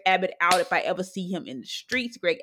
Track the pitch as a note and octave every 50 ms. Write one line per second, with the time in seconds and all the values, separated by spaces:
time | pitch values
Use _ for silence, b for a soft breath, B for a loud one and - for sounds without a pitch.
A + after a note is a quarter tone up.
0 | - F#3+ F#3 F#3 F#3+ - - - E3+ F3 F#3 F3+ F3 - F3 - - - F3+ F#3
1 | F#3 - - G3 F3+ F3+ F#3 D#3+ - G2+ C3+ B2 - - - - - - D3+ D#3
2 | G3 A#3+ - - F3+ E3+ E3 -